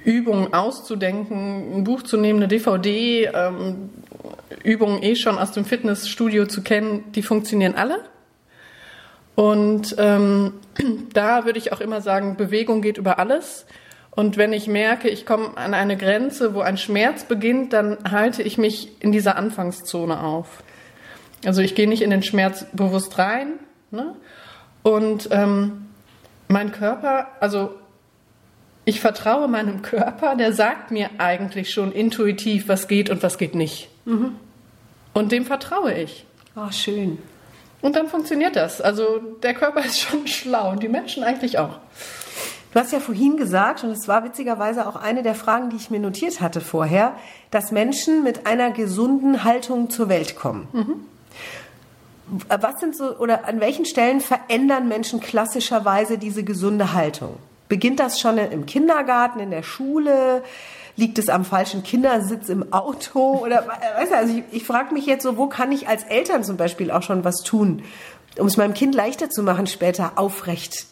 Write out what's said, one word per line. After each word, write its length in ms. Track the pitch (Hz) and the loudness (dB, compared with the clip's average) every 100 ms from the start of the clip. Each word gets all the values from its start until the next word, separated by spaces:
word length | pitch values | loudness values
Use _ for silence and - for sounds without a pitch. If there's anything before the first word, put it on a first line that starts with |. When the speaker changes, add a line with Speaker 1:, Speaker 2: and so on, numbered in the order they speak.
Speaker 1:
Übungen 500 | - 233 233 202 190 | 2 2 2 0 2
auszudenken, 1200 | 170 208 269 - 214 190 196 214 202 196 196 196 190 | 0 0 -4 -8 -4 -2 -2 -4 -6 -6 -6 -6 -2
ein 60 | |
Buch 180 | 202 254 | 0 0
zu 140 | - 214 | 0 2
nehmen, 220 | 214 214 | 4 4
eine 100 | 196 | 4
D 100 | 214 | 2
V 180 | 226 190 | 2 2
D, 460 | 185 208 240 233 | 0 0 2 2
ähm, 640 | 220 - 180 180 190 185 196 - - - - - - - | 2 2 0 -2 -6 -6 -10 -16 -20 -18 -18 -18 -18 -6
Übungen 400 | - 220 208 202 | 0 2 2 2
eh 140 | 196 240 | 2 2
schon 220 | 226 202 | 2 0
aus 140 | 196 | 0
dem 120 | - | -2
Fitnessstudio 840 | 202 240 233 202 - - 226 214 202 | -2 0 0 -2 -4 -2 0 2 0
zu 160 | 208 | -2
kennen, 420 | 190 208 214 208 - | 0 0 2 -4 -4
die 100 | 220 | -6
funktionieren 520 | 208 214 214 208 190 | 0 0 2 2 2
alle. 240 | - 214 370 - - _ _ _ _ - - - - - - _ | 2 -2 -2 -8 -20 _ _ _ _ -20 -20 -20 -20 -20 -20 _
Und, 600 | - 214 208 208 214 214 - | 2 4 4 2 0 -2 2
ähm, 560 | 208 202 202 202 196 - - - | 4 4 4 4 2 -4 -14 -4
<clears throat> 320 | 269 214 - | -2 -2 -2
da 320 | 214 208 240 | 0 4 2
würde 140 | 226 226 | 2 -2
ich 140 | - | -4
auch 80 | 196 | -4
immer 200 | 214 214 | -4 -4
sagen, 360 | 202 196 196 190 | 0 0 0 -2
Bewegung 460 | 196 214 226 220 | 0 0 2 2
geht 160 | 214 208 | 0 0
über 200 | 190 - | 0 0
alles. 480 | 190 285 - - - - - - _ | 2 0 -2 -14 -20 -20 -20 -20 _
Und 260 | - 214 202 | 0 0 4
wenn 160 | 214 | 2
ich 140 | 214 214 | 2 0
merke, 420 | 202 220 233 233 | 0 2 2 0
ich 160 | 208 | -2
komme 320 | - 214 220 - | 0 0 0 -6
an 160 | 127 | -2
eine 240 | 202 202 196 | 0 0 0
Grenze, 580 | 190 214 262 - 233 | 2 2 0 0 0
wo 60 | 202 | 2
ein 160 | 180 196 | 0 -2
Schmerz 480 | - 202 226 302 | -2 2 2 0
beginnt, 480 | - 226 226 247 254 | -4 -2 2 2 2
dann 260 | 220 208 208 - | 2 2 -2 -2
halte 320 | 208 220 247 | 2 2 0
ich 160 | 220 220 | -2 0
mich 320 | 214 214 - - | 0 0 -10 -2
in 120 | 208 | 2
dieser 240 | 214 202 190 | 4 4 2
Anfangszone 880 | 202 214 175 175 - 175 170 160 | -2 -2 -6 -6 -8 -4 -2 -2
auf. 400 | 156 160 175 - - - - - - - - - - | -2 -4 -6 -14 -20 -20 -20 -20 -20 -20 -20 -8 0
Also 160 | 185 | 2
ich 120 | 190 | 2
gehe 140 | - 214 | 4 2
nicht 140 | 226 | 4
in 80 | 208 | 2
den 120 | 190 | 2
Schmerz 440 | 190 202 190 190 - | 2 2 2 0 -10
bewusst 460 | 190 196 190 190 - | -2 0 0 -2 0
rein, 340 | 190 233 277 311 - _ _ | 0 0 -4 -8 -12 _ _
ne? 240 | 214 302 - - - - - - _ | -8 -8 -10 -20 -20 -20 -20 -20 _
Und, 460 | 220 214 220 214 - | 2 4 2 -2 0
ähm, 560 | 202 202 202 202 208 - - _ - - _ _ | 2 4 2 0 -4 -14 -20 _ -20 -20 _ _
mein 240 | 196 208 | 2 2
Körper, 560 | 208 208 226 285 269 262 - | -2 -2 0 0 0 -2 -2
also 320 | 202 202 202 - - _ _ _ _ _ _ _ _ _ | -2 0 -4 -6 -20 _ _ _ _ _ _ _ _ _
ich 160 | - 214 | -2 2
vertraue 460 | 220 214 214 262 285 | 0 2 0 2 2
meinem 360 | 220 208 196 | 0 -2 -4
Körper, 520 | - 226 339 - 311 | -4 -2 -2 0 0
der 180 | 262 226 | 2 0
sagt 380 | 208 214 294 - | 2 2 0 -4
mir 200 | 220 202 - | -4 -4 -2
eigentlich 540 | 180 180 196 196 185 | 0 0 -2 -6 -4
schon 200 | - 196 | -2 -2
intuitiv, 760 | 190 226 220 208 196 220 208 202 | 0 -2 2 0 0 0 -2 0
was 220 | 190 - | -2 2
geht 200 | 202 202 | 0 2
und 120 | 185 | 0
was 160 | 180 - | -2 -2
geht 160 | 165 | -4
nicht. 340 | 170 156 - - - - | -2 -2 -4 -16 -16 -4
Speaker 2:
Mhm. 280 | 226 254 - - - - _ - - - | -2 -2 -6 -16 -20 -20 _ -20 -20 -4
Speaker 1:
Und 160 | - 208 | -2 2
dem 120 | 240 247 | 0 0
vertraue 460 | 277 - 370 320 | -4 -2 -2 0
ich. 300 | 147 156 - - _ _ - | -2 -6 -10 -20 _ _ -12
Speaker 2:
Oh, 140 | 208 | -8
schön. 460 | 196 - 208 196 156 - - - - - _ | -4 -4 -2 -2 -4 -10 -20 -20 -20 -20 _
Speaker 1:
Und 120 | 277 | 0
dann 140 | 311 311 | 0 0
funktioniert 480 | 339 311 294 311 - | -2 -2 0 2 2
das. 240 | 165 - | 0 0
Also 400 | 196 208 220 220 226 220 | 0 2 0 0 -4 -4
der 120 | 240 | -4
Körper 260 | 247 302 302 | 0 0 0
<laughs> 40 | |
ist 160 | 254 - | -2 -2
schon 260 | - 294 294 | -2 -2 -2
schlau 440 | - 254 240 196 | -6 -2 0 0
und 120 | 196 | -2
die 60 | 220 | -2
Menschen 340 | 262 - - | -2 -2 -4
eigentlich 360 | 233 262 247 - | -2 -2 -2 0
auch. 200 | 156 - - - - - - - - - - | -2 -6 -20 -18 -16 -14 -14 -10 -12 -12 -2
Speaker 2:
Du 60 | 233 | 0
hast 120 | 247 | 2
ja 80 | 294 | -2
vorhin 360 | - 202 277 302 | -4 2 4 4
gesagt, 480 | 233 185 214 302 | 2 4 2 2
und 60 | 233 | -4
es 180 | 220 202 | -6 0
war 160 | 214 | 0
witzigerweise 600 | 233 - 247 220 208 233 202 | 0 -6 -4 -2 -2 -2 -4
auch 80 | - | -4
eine 260 | 214 240 | -2 0
der 120 | 226 | 0
Fragen, 360 | 220 220 233 247 | -2 0 0 0
die 60 | 226 | -6
ich 140 | - | -6
mir 80 | 214 | -4
notiert 400 | 202 196 339 349 | -4 -4 -6 -2
hatte 200 | 175 170 | -4 -4
vorher, 540 | - 160 156 180 233 247 - - - | -4 -2 2 4 2 0 -14 -20 -4
dass 200 | 214 208 | -4 0
Menschen 520 | 220 226 277 - 311 | 0 0 0 2 2
mit 220 | 269 233 208 | 2 0 0
einer 240 | 233 247 | 2 0
gesunden 720 | 226 214 185 247 277 269 262 | 0 -2 0 2 4 4 2
Haltung 460 | 202 240 247 254 240 | 4 2 0 -2 -2
zur 180 | - 220 | 0 2
Welt 280 | 180 156 - | 2 0 -4
kommen. 320 | 135 104 131 | -4 -4 -6
Speaker 1:
Mhm. 220 | 247 220 349 - - - - - - - - - - - - - 190 - | -4 -2 -4 -8 -20 -20 -20 -16 -16 -20 -20 -20 -20 -20 -20 -10 -10 -4
Speaker 2:
Was 300 | 202 214 - | -2 -2 -2
sind 180 | 330 302 | -6 -4
so, 200 | 269 - | -6 -2
oder 300 | 233 226 - | 0 0 0
an 100 | 220 | -2
welchen 260 | 214 285 320 | 0 0 -2
Stellen 340 | - 233 269 | 2 2 2
verändern 680 | 277 254 - 233 269 269 247 | 0 -2 0 2 4 2 0
Menschen 320 | 220 226 233 | -2 -4 -6
klassischerweise 1000 | - 226 226 262 233 233 202 196 214 226 | -2 0 0 -2 0 0 2 2 2 -2
diese 280 | 214 202 | -4 -4
gesunde 480 | 214 190 196 208 190 | -4 -2 0 2 2
Haltung? 440 | 170 151 151 92 - - _ _ | 2 0 -2 -10 -12 -18 _ _
Beginnt 300 | 202 240 269 | 0 2 2
das 220 | 262 - | 0 2
schon 180 | 240 220 | 2 2
im 280 | 208 156 143 | 0 -2 -2
Kindergarten, 720 | 269 320 311 254 247 240 240 | 2 4 4 2 2 2 0
in 100 | 196 | -6
der 140 | 165 | -6
Schule? 800 | 170 - 269 311 294 269 262 254 254 - - - - | -8 -8 -2 0 4 4 4 2 -2 -14 -20 -20 -16
Liegt 240 | - 226 220 | -2 0 2
es 100 | 214 | 2
am 160 | 180 | 0
falschen 380 | 185 190 196 196 | 2 0 0 -4
Kindersitz 640 | - 247 262 233 196 226 - | -2 2 4 2 0 -4 -4
im 240 | 190 - | -4 0
Auto? 640 | 190 233 - - 269 262 269 | -2 -2 -6 -4 2 2 2
Oder, 220 | 233 240 233 233 | 2 2 2 -4
<laughs> 140 | 233 214 | -4 -2
weißt 160 | 359 | 2
du, 40 | 330 | 2
also 180 | 233 226 | 2 0
ich, 80 | - 226 | -4 -8
ich 60 | |
frag 280 | - 240 277 | -2 -2 0
mich 140 | 302 285 | -2 0
jetzt 180 | 269 | 0
so, 120 | 269 226 | 0 0
wo 120 | 277 | -2
kann 240 | - 254 | 0 -2
ich 160 | 277 - | 0 0
als 160 | 214 | -2
Eltern 400 | - 220 - 330 | 0 0 2 0
zum 120 | 196 185 | 0 0
Beispiel 360 | 170 170 175 | -2 0 0
auch 100 | 170 | 0
schon 220 | 175 190 | 0 0
was 180 | 180 180 | 0 -2
tun, 400 | - 220 208 160 - - - - _ - | 0 2 4 2 -6 -18 -20 -20 _ -2
um 80 | 202 | 2
es 100 | 202 | 4
meinem 180 | 208 | 2
Kind 200 | 208 269 | 2 2
leichter 340 | 269 214 269 302 | 2 0 -2 -4
zu 140 | 214 | -2
machen, 240 | 202 185 190 | 0 2 0
später 460 | - 180 180 175 | 0 0 2 -2
aufrecht 720 | - 196 196 180 170 - - - | 0 -2 -2 -6 -6 -6 -12 -12